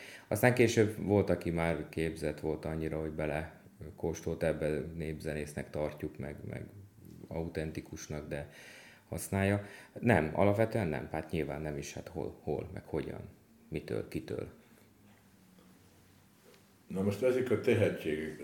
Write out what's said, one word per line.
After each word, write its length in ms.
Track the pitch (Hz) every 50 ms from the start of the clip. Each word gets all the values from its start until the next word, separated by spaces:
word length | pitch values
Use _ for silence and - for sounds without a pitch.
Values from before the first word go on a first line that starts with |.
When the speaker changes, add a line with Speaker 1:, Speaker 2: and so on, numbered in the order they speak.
| - - - - - -
Speaker 1:
Aztán 260 | - 107 - 127 120
később 400 | - 120 110 - 117 107 104 - -
volt, 320 | 82 90 104 101 95 -
aki 200 | 90 87 - 85
már 380 | 85 85 82 85 82 73 76 -
képzett 520 | - 80 80 82 80 - 76 76 76 -
volt 240 | - 78 78 78 -
annyira, 360 | 80 80 80 80 78 76 78
hogy 100 | 78 78
bele 500 | 78 78 78 76 71 78 82 80 - - - - - - 78 78 -
kóstolt, 460 | - - 82 80 - - 85 82 -
ebben 500 | 85 80 78 76 78 76 76 73 64 78 82
népzenésznek 760 | 82 78 78 78 76 - 78 73 76 73 73 - - 67 -
tartjuk, 480 | - 73 76 73 - - - 76 - -
meg, 180 | 67 73 73 - - -
meg 180 | - - - - - - - - - - - - - - - -
autentikusnak, 1000 | 82 82 82 82 - 80 78 80 78 - - - - 78 - - 78 73 73 76
de 220 | 73 71 73 - - - - - - - - - - - - -
használja. 560 | - 85 - - 98 98 98 98 101 104 101 - - - - - - -
Nem, 300 | - 120 107 85 78 78 78
alapvetően 540 | - 95 101 101 107 113 110 - 117 98 82
nem. 200 | 73 64 60 -
Hát 180 | - 80 80 -
nyilván 300 | - 82 73 69 69 73
nem 140 | 78 76 73
is, 160 | 71 73 -
hát 160 | - 73 - -
hol, 280 | - 82 57 - - -
hol, 260 | - 78 73 - - 80
meg 100 | 82 - -
hogyan, 340 | - - 78 69 78 - - - - - - - - - - - -
mitől, 400 | 80 78 - - 58 52 - -
kitől. 400 | - - - - - - - - - - - - - - - - - - - - - - - - - - - - - - - - - - - - - - - - - - - - _ - - - - - - - - - _
Speaker 2:
Na 160 | - 87 95
most 200 | 98 104 98 -
ezek 280 | 127 127 123 127 - -
a 100 | 113 -
tehetségek, 800 | - 131 113 104 101 87 80 - - 80 76 76 78 78 76 -